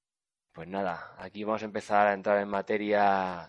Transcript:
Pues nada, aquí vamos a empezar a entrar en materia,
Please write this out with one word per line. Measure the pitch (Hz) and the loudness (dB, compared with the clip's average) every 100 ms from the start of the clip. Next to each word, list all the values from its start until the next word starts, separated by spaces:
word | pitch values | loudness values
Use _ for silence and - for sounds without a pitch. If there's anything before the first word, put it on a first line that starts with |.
| _ _ _ _ _ | _ _ _ _ _
Pues | - 82 | -16 -8
nada, | 95 98 82 - - | -4 -4 -6 -10 -16
aquí | 92 101 | -14 -8
vamos | 107 110 | -4 -4
a | 107 | -4
empezar | 104 - 104 104 | -8 0 4 4
a | |
entrar | 98 98 104 | 2 2 0
en | 101 | 2
materia, | 101 - 107 104 104 101 98 92 87 | -4 -2 -2 2 4 4 4 0 -6